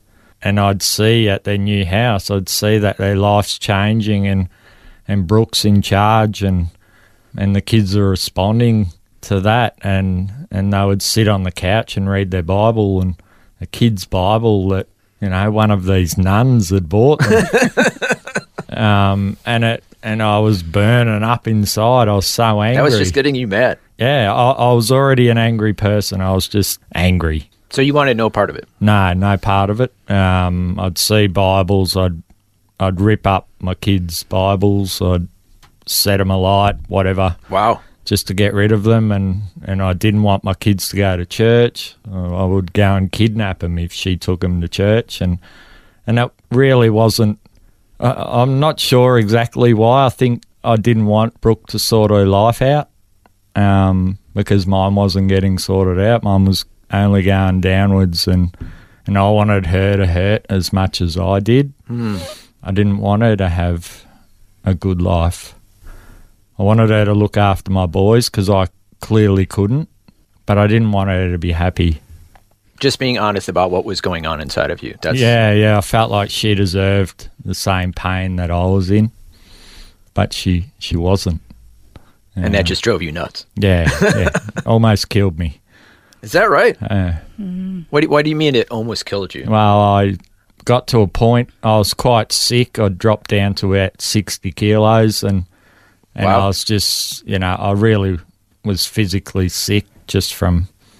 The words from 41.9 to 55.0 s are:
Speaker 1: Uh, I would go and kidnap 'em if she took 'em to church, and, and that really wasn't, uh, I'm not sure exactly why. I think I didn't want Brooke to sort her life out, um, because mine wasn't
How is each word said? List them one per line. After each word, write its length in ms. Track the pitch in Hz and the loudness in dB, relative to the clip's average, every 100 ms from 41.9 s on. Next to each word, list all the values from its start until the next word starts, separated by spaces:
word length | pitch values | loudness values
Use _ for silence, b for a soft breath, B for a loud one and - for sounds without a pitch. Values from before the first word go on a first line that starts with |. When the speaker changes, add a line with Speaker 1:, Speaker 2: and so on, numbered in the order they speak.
| - 104 | -18 -12
Speaker 1:
Uh, 320 | 95 90 90 | -8 -6 -2
I 20 | |
would 280 | 92 98 90 | 0 0 -2
go 240 | - 98 98 | 0 2 2
and 140 | 92 | -2
kidnap 500 | - 110 110 101 92 | 0 -2 0 -6 -6
'em 160 | 87 85 | -6 -6
if 140 | 85 | -6
she 240 | - 92 90 | -6 -6 -4
took 260 | - 90 | -4 -4
'em 180 | 92 90 | -2 -2
to 60 | 85 | -4
church, 520 | - 98 113 - - | 0 2 2 -2 -4
and, 180 | 92 90 b b b b b b - | -4 -4 b b b b b b -2
and 120 | 117 | -2
that 140 | 123 _ _ | -2 _ _
really 400 | 120 135 127 113 | 2 4 4 4
wasn't, 480 | 107 113 101 107 104 _ _ _ _ _ - | 4 2 2 -2 -2 _ _ _ _ _ -6
uh, 120 | 123 - - | -6 -4 -4
I'm 320 | 117 131 135 | 0 0 2
not 180 | 156 - | 0 -2
sure 400 | - 127 127 123 | 2 4 4 4
exactly 540 | 104 117 117 127 120 | 2 0 0 2 2
why. 320 | 110 113 131 | 4 4 4
I 60 | 135 | 2
think 320 | - 127 120 - _ | 0 -2 -2 -8 _
I 140 | 110 113 | -2 0
didn't 300 | 110 113 107 | 2 2 2
want 340 | 107 113 - | 2 0 0
Brooke 280 | 117 110 - | 0 0 -4
to 100 | 107 | -6
sort 320 | - 110 107 | 0 2 4
her 160 | 104 98 | 4 4
life 340 | 98 110 117 | 4 2 2
out, 300 | 131 147 139 _ _ _ _ _ _ - | 0 0 -2 _ _ _ _ _ _ 0
um, 640 | 101 98 95 95 92 98 _ | 2 4 2 0 -2 -6 _
because 320 | 101 101 101 90 | -6 0 0 0
mine 300 | 95 95 | 0 0
wasn't 320 | 101 | 2